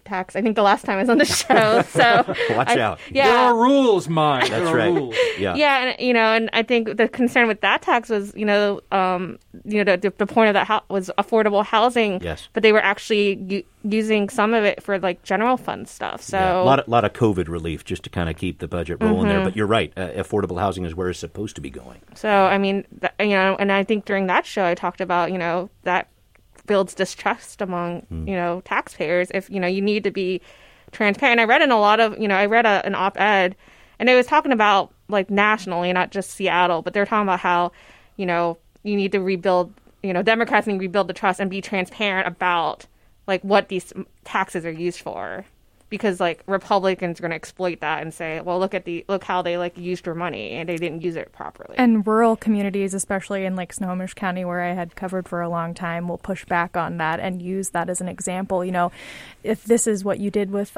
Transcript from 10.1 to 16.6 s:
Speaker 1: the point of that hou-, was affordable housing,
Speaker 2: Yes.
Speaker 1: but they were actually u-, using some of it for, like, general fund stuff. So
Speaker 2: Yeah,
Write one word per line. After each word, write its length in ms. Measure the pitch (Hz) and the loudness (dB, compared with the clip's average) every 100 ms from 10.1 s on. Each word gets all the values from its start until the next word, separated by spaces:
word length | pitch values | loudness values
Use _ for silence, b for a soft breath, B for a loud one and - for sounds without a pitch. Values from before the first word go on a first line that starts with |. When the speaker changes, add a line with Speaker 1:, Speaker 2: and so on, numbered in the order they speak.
| - | -2
Speaker 1:
the 80 | 196 | 0
point 240 | 233 220 | 4 4
of 40 | |
that 140 | 202 - | 4 2
hou-, 180 | 214 - | -2 -2
was 240 | 196 185 - | -4 -4 -4
affordable 480 | 202 226 214 202 208 | 0 2 4 2 2
housing, 560 | 220 240 240 214 180 | 4 4 4 0 -2
Speaker 2:
Yes. 240 | 170 151 - | -6 -8 -6
Speaker 1:
but 100 | 226 | 2
they 80 | 214 | 4
were 80 | 214 | 6
actually 560 | 196 208 - 208 202 196 185 | 4 -2 -2 0 2 0 -4
u-, 140 | 196 - _ | -6 -6 _
using 460 | 208 220 220 214 202 | -2 -2 0 0 0
some 240 | 240 208 | 0 2
of 100 | 233 | 2
it 180 | 208 - | 2 -2
for, 160 | - 196 | -4 -2
like, 220 | 185 180 | -2 -4
general 340 | - 196 233 254 | -4 0 0 0
fund 320 | - 98 - | -4 -10 -12
stuff. 320 | - - - | -10 -10 -10
So 160 | - 190 | -6 -2
Speaker 2:
Yeah, 220 | 185 180 | 0 2